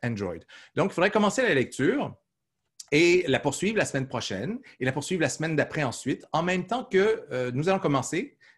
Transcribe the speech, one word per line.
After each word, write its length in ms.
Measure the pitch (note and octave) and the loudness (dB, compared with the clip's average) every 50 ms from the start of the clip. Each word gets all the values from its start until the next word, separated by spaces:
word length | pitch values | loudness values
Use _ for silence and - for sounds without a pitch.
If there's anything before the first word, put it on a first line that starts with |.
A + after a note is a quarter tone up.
| - | -6
Android. 340 | A#2+ A#2 G2+ G2+ F2+ E2 D#2+ - - - - - - _ | -6 -4 -4 -4 -6 -6 -10 -14 -18 -20 -20 -20 -6 _
Donc, 160 | C#3+ E3 G3 | -2 -2 0
il 20 | - | 2
faudrait 160 | E3 F3 G#3 | 2 2 2
commencer 320 | - G#3+ G#3 G3+ - C4 | 4 2 2 2 2 2
la 120 | B3+ A3 D#3 | 2 2 2
lecture 600 | C3+ A#2 - - - C3 F3 B3+ D4 G3 - - - _ _ _ _ _ _ _ _ _ _ _ - - _ | 2 0 0 -2 0 0 0 0 0 -4 -6 -8 -14 _ _ _ _ _ _ _ _ _ _ _ -20 -6 _
et 320 | C#3+ D3+ E3+ F3 F3 F3+ F3+ C3+ | 2 4 6 6 6 4 4 2
la 100 | B2+ A#2 | 0 2
poursuivre 400 | - C#3+ C#3 - F#3 G#3 A3+ G3 | 0 -2 -2 0 -2 0 0 0
la 60 | C#3 | 0
semaine 240 | - - C3+ C3+ C3 | 0 -2 -4 -4 -4
prochaine 500 | - A#2 - - G#2 F#2 A#2 F3 A#3 - - - - - | -6 -6 -6 -4 -6 -6 -4 -6 -8 -8 -12 -18 -10 -4
et 40 | C3 | -4
la 60 | C3 | -2
poursuivre 320 | C3 D3 C#3+ - F#3+ F3 | -2 -2 -4 -4 -2 0
la 60 | D#3 C3 | 0 0
semaine 260 | - - D#3 E3 D#3 | 0 -4 -4 -2 0
d'après 300 | C#3+ A#2+ - - D#3 C#3+ | 0 0 0 -2 -2 -2
ensuite, 420 | A2+ - - - B2+ F3 - - - | -2 -4 -4 -4 -4 -6 -6 -6 -4
en 100 | - D#3 | -2 -2
même 240 | E3+ F3+ F#3 F#3 F3+ | 0 0 0 -2 -2
temps 160 | F#3 A3+ C4 | -2 -4 -6
que, 420 | B3+ - F#3+ F#3 G3 A3 A3 - - - | -2 0 2 4 4 4 2 0 -4 -6
euh, 220 | C3 B2+ B2 B2 B2 | -4 -4 -2 -2 -2
nous 140 | C3+ D#3 F#3+ | 0 2 2
allons 100 | F#3+ F#3 | 2 2
commencer 580 | - D#3 C#3+ C3 B2+ - D3+ F3 C4+ - - _ _ - _ | 2 2 2 0 0 -2 -4 -4 -4 -6 -10 _ _ -20 _